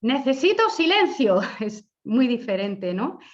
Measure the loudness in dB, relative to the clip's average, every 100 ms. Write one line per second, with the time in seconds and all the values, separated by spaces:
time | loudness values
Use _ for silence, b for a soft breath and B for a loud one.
0 | 0 0 0 2 2 4 2 2 2 4
1 | 2 2 2 2 0 -6 -8 -8 -18 _
2 | -4 0 2 0 -2 -4 -4 -6 -6 -4
3 | -6 -8 -18